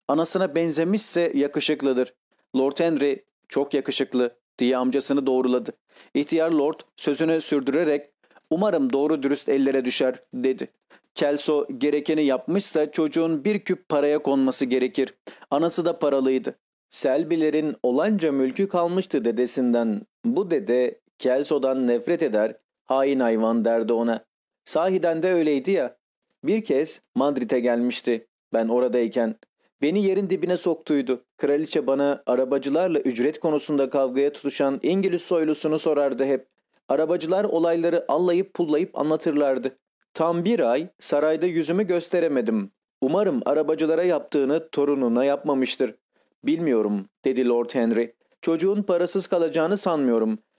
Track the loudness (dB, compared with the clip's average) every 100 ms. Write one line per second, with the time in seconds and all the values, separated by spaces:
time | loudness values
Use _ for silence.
0 | -2 0 0 0 0 0 0 0 0 0
1 | 0 0 0 0 0 0 -2 0 0 0
2 | -2 -6 _ _ _ -2 0 0 0 2
3 | 0 -2 -8 _ -6 -4 -2 -2 -2 -2
4 | -2 0 -2 -4 _ -2 0 2 0 0
5 | 0 0 0 2 2 0 -2 -12 _ -20
6 | -6 -4 0 0 2 2 0 -2 -10 -6
7 | -4 0 0 0 0 0 0 0 2 0
8 | -4 _ _ _ -6 0 2 2 2 2
9 | 2 0 0 0 0 2 2 2 0 0
10 | 0 -2 -8 -4 -2 -2 -6 _ -20 -20
11 | _ -4 -2 0 0 0 -2 -2 0 0
12 | 0 0 2 0 -2 -2 0 0 0 0
13 | 0 0 0 0 -2 -2 -2 -6 -2 0
14 | 2 2 2 2 2 0 0 0 0 0
15 | -4 -6 -20 -20 -4 -2 0 0 -2 -2
16 | 0 2 2 0 -2 -10 _ _ _ -4
17 | 0 0 0 0 0 0 -2 -2 0 0
18 | 2 0 0 0 0 0 0 0 0 -2
19 | -2 -2 0 0 0 0 2 2 0 -2
20 | -8 _ -2 -2 0 -2 0 0 0 -4
21 | _ -6 0 0 0 0 0 0 0 0
22 | 0 0 0 2 0 -4 _ _ -4 0
23 | 2 2 2 2 2 2 2 0 0 0
24 | 0 -4 -8 _ _ _ -6 -2 0 0
25 | 0 0 0 2 2 0 0 -2 -2 -8
26 | _ _ _ _ -2 -2 0 0 -2 -6
27 | _ -2 0 0 -2 0 2 0 0 -2
28 | -2 -4 -6 _ _ -2 0 0 2 0
29 | 0 0 -2 -4 -14 _ _ _ -2 0
30 | 0 0 0 -2 -2 -2 -2 -2 0 0
31 | 0 -4 -6 -4 0 0 0 -2 0 2
32 | 0 0 0 0 2 -2 0 0 0 0
33 | -2 0 -2 0 -2 -2 0 -2 0 0
34 | 0 0 0 -2 -4 -2 -2 0 0 0
35 | 0 -2 -2 0 0 0 -2 -2 0 2
36 | 0 0 0 -2 -4 _ _ _ -2 0
37 | 0 -2 0 -2 0 0 0 0 0 0
38 | 0 0 2 0 -2 -4 -2 0 -2 -4
39 | -2 -2 0 0 0 0 -4 -8 _ _
40 | _ -2 0 0 0 2 2 0 -2 -8
41 | -2 0 2 2 0 0 0 0 0 -2
42 | -2 0 0 0 0 -2 -4 _ _ _
43 | 0 2 0 0 0 0 0 0 0 2
44 | 2 0 0 0 2 0 -2 0 0 2
45 | 2 2 2 0 0 0 0 -2 -4 -4
46 | _ _ _ _ -2 0 2 2 2 -2
47 | -6 _ -2 0 2 0 0 0 0 0
48 | -2 -6 _ _ -2 0 0 0 0 0
49 | 0 -2 -2 0 0 0 0 0 0 0
50 | 2 2 0 -2 _